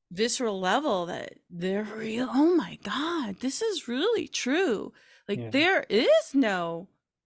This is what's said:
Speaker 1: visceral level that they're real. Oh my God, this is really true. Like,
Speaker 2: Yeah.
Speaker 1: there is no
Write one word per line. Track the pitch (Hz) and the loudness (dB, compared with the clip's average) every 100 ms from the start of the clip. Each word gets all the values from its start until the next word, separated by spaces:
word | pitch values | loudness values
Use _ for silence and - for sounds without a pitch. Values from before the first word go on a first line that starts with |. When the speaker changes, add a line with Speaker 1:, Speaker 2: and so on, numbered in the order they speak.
| _ | _
Speaker 1:
visceral | 175 233 - 233 190 | -2 -2 0 -2 -2
level | 185 208 302 185 170 | 0 0 0 -2 -2
that | - - - _ | -6 -10 -16 _
they're | 175 185 196 | -6 -2 -2
real. | 208 220 220 226 254 | -4 -6 -6 -4 0
Oh | 247 320 349 | 4 6 4
my | 175 226 | 2 -6
God, | 196 247 320 339 220 196 | -6 -4 -2 -2 -4 -4
this | 262 - | -6 -2
is | 440 330 - | -2 -4 -4
really | 247 392 453 - | -2 0 0 -2
true. | - 240 311 370 208 - - _ _ - | -4 -2 0 2 0 -4 -14 _ _ -8
Like, | 196 | -6
Speaker 2:
Yeah. | 113 | 0
Speaker 1:
there | 269 339 392 - | 2 4 2 2
is | 208 370 622 - | 2 6 4 4
no | 277 226 185 170 170 190 _ _ _ | 2 2 2 -2 -6 -10 _ _ _